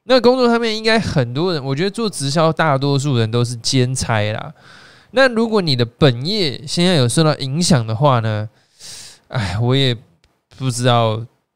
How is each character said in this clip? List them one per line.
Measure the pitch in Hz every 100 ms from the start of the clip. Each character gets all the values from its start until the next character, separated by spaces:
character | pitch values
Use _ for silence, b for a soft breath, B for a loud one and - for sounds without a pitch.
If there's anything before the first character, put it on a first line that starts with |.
那 | - 254
工 | 240 262
作 | 240
上 | 233
面 | 226
应 | 220
该 | 220 226
很 | - 151 120
多 | 127 185
人， | 156
我 | 135
觉 | 139
得 | 196
做 | 233 220
直 | - 139
销 | 156 160
大 | 156 160 135
多 | 143 139
数 | 143 120
人 | 110
都 | 120
是 | 120 120
兼 | - 131 123
差 | 135 - 110 104
啦。 | 110 151 - B B B B B
那 | 247 262
如 | 226 226
果 | 214
你 | 165 123
的 |
本 | 117 - 147 120
业 | 151 214 156 107 147
现 | -
在 | 180
有 | 165 120
受 | 165
到 | 156 -
影 | 135 151
响 | 175 131 110
的 |
话 | 110 147 123
呢， | 110 107 107 B B B B B B B B
哎， | 131 95 101
我 | 120 135
也 | 131 113 - _ _ _ _ -
不 | 131
知 | 120
道 | 123 120 113 107 120 _ _